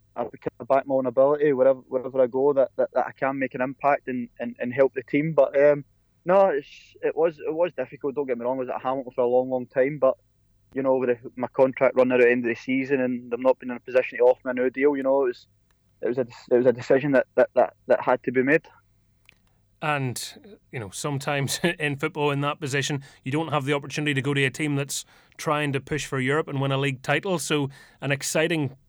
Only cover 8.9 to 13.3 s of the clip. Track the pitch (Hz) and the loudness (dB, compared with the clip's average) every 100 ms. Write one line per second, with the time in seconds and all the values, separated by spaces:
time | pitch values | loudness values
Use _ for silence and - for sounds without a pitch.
8.9 | 135 123 127 120 123 131 127 123 139 131 | -6 -4 -2 2 2 2 -2 -4 0 0
9.9 | 151 131 - _ _ _ _ _ 131 135 | 2 0 0 _ _ _ _ _ -4 0
10.9 | 131 123 120 131 - 123 - 131 - 131 | 0 0 -2 -6 -8 -4 2 2 4 2
11.9 | 123 127 127 120 123 120 117 - 131 131 | 4 4 6 4 4 0 -4 -4 -4 -2
12.9 | 139 127 123 123 | 0 0 -4 -6